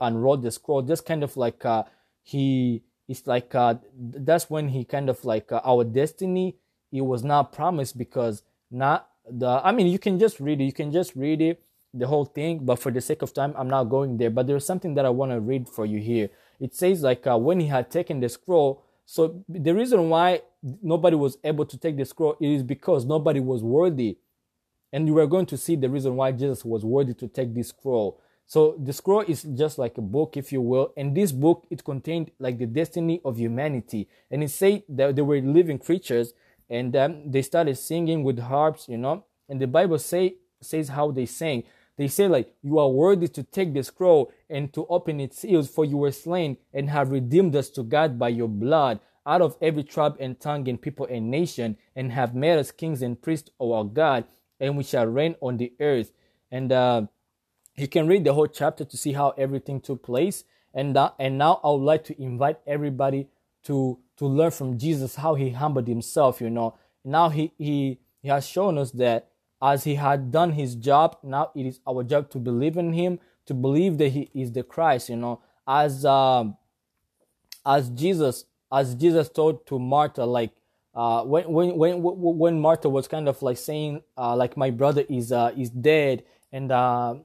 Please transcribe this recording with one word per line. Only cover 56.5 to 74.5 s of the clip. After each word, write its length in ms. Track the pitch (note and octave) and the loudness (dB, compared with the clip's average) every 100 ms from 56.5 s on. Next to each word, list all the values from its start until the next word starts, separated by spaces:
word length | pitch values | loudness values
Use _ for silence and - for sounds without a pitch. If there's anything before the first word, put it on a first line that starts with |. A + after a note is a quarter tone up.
And, 200 | B2+ C3 | -8 0
uh, 360 | C3 B2 A#2+ G#2 - _ _ _ _ _ - | 2 4 2 -2 -8 _ _ _ _ _ -10
you 120 | C#3 | -2
can 200 | F3 D#3 | 0 4
read 180 | G3 D3+ | 4 4
the 80 | |
whole 140 | C#3+ D3+ | 2 2
chapter 380 | - D3 - C#3+ | 0 -2 -2 -10
to 120 | B2 | -8
see 160 | D3 | -6
how 180 | C#3+ C#3+ | 0 0
everything 480 | C#3 C3+ C#3 - C3+ | 0 -2 -4 -6 -10
took 240 | - C3 | -8 -10
place. 400 | - A#2+ F3+ - - _ _ | -4 -2 -2 -4 -14 _ _
And, 240 | C3+ C#3 C#3 | -6 0 2
uh, 140 | C#3+ - | 2 0
and 200 | C3+ C3+ | -4 2
now 220 | D3+ F#3 | 2 4
I 80 | D3 | 2
would 60 | D3 | 2
like 260 | C#3 D#3 - | 2 2 0
to 160 | D3 | -10
invite 380 | C3 B2 C#3 D#3 - | -8 -2 -2 -2 -4
everybody 600 | D3 D3 C3 C#3 C3+ C#3 _ _ _ | -4 -4 0 0 -2 -6 _ _ _
to, 340 | - C#3 C3 A#2+ _ _ | -4 -2 -2 -4 _ _
to 80 | C#3 | -2
learn 260 | C3+ E3 | 2 2
from 260 | - C3+ A#2+ | 0 -6 -4
Jesus 380 | D3 D3+ C3 - | -2 -2 -4 -4
how 180 | D#3 | -2
he 160 | D3 C3+ | 0 -2
humbled 380 | B2 D3+ C3 A#2+ | -2 -2 -2 -2
himself, 540 | A#2 A2+ - C3+ B2 | -4 -4 2 2 2
you 80 | A2+ | -4
know. 240 | A#2 A2+ - _ _ | -4 -4 -6 _ _
Now 260 | C3+ D3+ E3 | -2 2 2
he, 240 | D3+ D#3 - | 2 -4 -4
he, 420 | D3 C#3+ C#3 B2+ _ _ | -4 -2 -2 -4 _ _
he 80 | C3+ | -2
has 180 | C#3 B2+ | -2 0
shown 300 | - G3+ D3+ | -2 0 0
us 140 | C3 | -4
that 380 | A#2+ B2 A#2 - _ _ _ | 0 2 2 -2 _ _ _
as 220 | C3+ C#3+ | 2 2
he 120 | D3+ C#3+ | 0 -2
had 360 | C#3+ C#3+ C3 | 0 0 0
done 200 | D3+ F3 | 0 2
his 240 | D3+ C3+ A#2+ | 0 -4 -4
job, 420 | A#2+ C#3 D#3+ - | 4 4 4 0
now 280 | C#3 C3+ D#3 D3 | -6 -4 -4 -4
it 100 | C3 | -8
is 140 | B2+ - | -8 -6
our 160 | B2+ | -6
job 260 | B2 D3 D3 | 0 -2 -2
to 80 | C3+ | -6
believe 400 | A#2+ A#2+ D3 E3 | -4 0 0 -2
in 160 | E3+ | -2
him, 260 | E3 F3+ F3 - _ _ | 0 -2 -2 -10 _ _
to 80 | |
believe 440 | C3 C3 C#3+ F#3+ D3+ | -4 0 2 2 2
that 120 | D3 | 2
he 200 | C3+ C3 | 0 -6
is 180 | C3+ B2+ | -8 -6